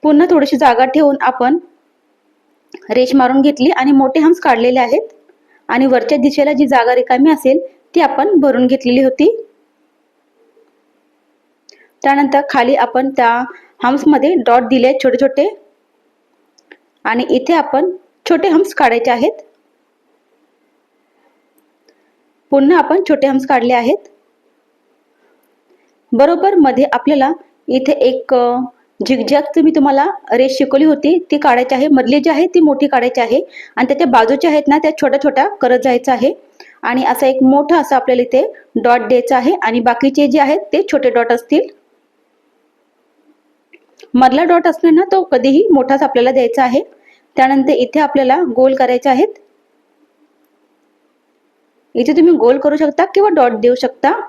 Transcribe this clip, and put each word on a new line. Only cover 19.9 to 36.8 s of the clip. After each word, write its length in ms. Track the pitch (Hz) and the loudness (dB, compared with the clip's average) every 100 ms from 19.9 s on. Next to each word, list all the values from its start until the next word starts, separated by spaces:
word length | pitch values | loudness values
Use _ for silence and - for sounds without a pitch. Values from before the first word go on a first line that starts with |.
| _ _ _ _ _ _ _ _ _ _ _ _ _ _ _ _ _ _ _ _ _ _ _ _ _ _ | _ _ _ _ _ _ _ _ _ _ _ _ _ _ _ _ _ _ _ _ _ _ _ _ _ _
पुन्हा 280 | 277 277 349 | 0 2 2
आपण 240 | 269 339 359 | 2 -2 0
छोटे 180 | 285 269 | -2 0
हम्प्स 200 | 269 262 | -2 -2
काढले 280 | 262 240 | -2 0
आहेत. 340 | 247 233 339 - _ _ _ _ _ _ _ _ _ _ _ _ _ _ _ _ _ _ _ _ | -2 -2 -4 -6 _ _ _ _ _ _ _ _ _ _ _ _ _ _ _ _ _ _ _ _
बरोबर 420 | 226 285 339 381 | 0 0 2 0
मध्ये 300 | 392 277 247 285 | 2 2 2 -2
आपल्याला 400 | 247 262 294 262 330 - _ - | -2 -2 0 0 -4 -12 _ -4
इथे 240 | 254 262 | -4 -2
एक, 420 | 554 - 262 - | 0 0 -2 -2
अ, 220 | 254 240 247 254 _ _ _ 196 | -2 0 -2 -8 _ _ _ -4
झिगझॅगचं 540 | 254 214 285 285 311 | -2 0 -2 0 0
मी 80 | 311 | 0
तुम्हाला 360 | 311 277 269 311 403 - | 2 0 0 -2 -4 -6
रेष 260 | 233 262 262 | -2 0 0
शिकवली 260 | 277 277 | -2 2
होती 340 | 311 294 294 339 349 | 2 0 0 -2 -2
ती 80 | 294 | -2
काढायची 360 | 294 240 247 | 0 0 0
आहे. 140 | 262 294 | -2 2
मधली 320 | 277 247 285 | 0 2 0
जी 100 | 277 | 0
आहे 160 | 294 359 | 0 0
ती 140 | 359 | 2
मोठी 260 | 311 277 285 | 2 0 0
काढायची 340 | 262 240 247 | 0 -2 -2
आहे 200 | - 254 - - - - | -2 -2 -4 -16 -16 -6
आणि 120 | 240 | -2
त्याच्या 180 | 277 302 | 0 2
बाजूच्या 440 | 240 226 269 339 | 2 2 0 0
आहेत 120 | 302 294 | 0 2
ना 100 | 294 | 0
त्या 120 | 311 311 | 0 -2
छोट्या 240 | 285 269 | -2 0
छोट्या 260 | 285 262 311 | -2 0 -2
करत 300 | 403 254 247 | -2 0 0
जायचं 280 | 254 247 254 | 0 -2 -2
आहे 200 | 247 247 381 _ _ - _ | -2 -2 -4 _ _ -20 _